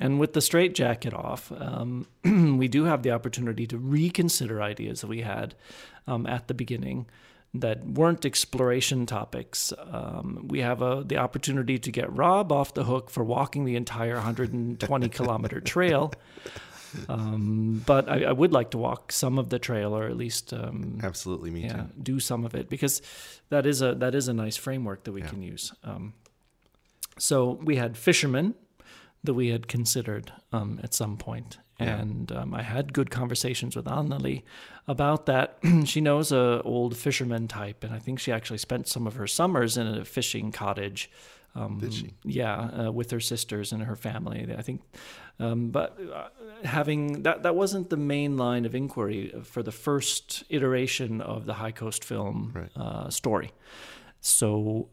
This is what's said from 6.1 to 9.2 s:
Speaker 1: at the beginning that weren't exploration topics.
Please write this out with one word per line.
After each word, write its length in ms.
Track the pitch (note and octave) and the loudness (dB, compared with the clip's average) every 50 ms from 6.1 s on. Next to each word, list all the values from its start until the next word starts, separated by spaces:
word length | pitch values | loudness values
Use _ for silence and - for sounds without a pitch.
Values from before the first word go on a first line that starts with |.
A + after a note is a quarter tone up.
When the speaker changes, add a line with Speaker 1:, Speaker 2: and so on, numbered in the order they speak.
| C3 A#2 A#2 - | -2 -2 0 -2
Speaker 1:
at 220 | B2 A#2+ - - | -2 -4 -4 -4
the 40 | B2+ | -4
beginning 520 | B2 B2+ - B2 B2 B2+ C3 C3 B2+ A#2+ A2+ - - - - - - _ _ - | -4 -2 -4 -4 -4 -4 -4 -4 -6 -6 -8 -14 -20 -20 -20 -20 -20 _ _ -6
that 320 | C3 B2+ A#2 A2 A#2+ - - | -2 -2 -2 -2 -2 -4 -2
weren't 380 | - D3 D#3+ E3+ E3+ E3 - | 4 6 6 6 6 4 2
exploration 800 | C#3 - - - - - C3 B2+ B2 B2 B2+ B2 - C3+ B2+ A#2+ | 0 0 0 0 0 0 2 4 4 4 4 2 2 2 0 0
topics. 640 | A#2 A#2+ G2+ | 0 -2 -4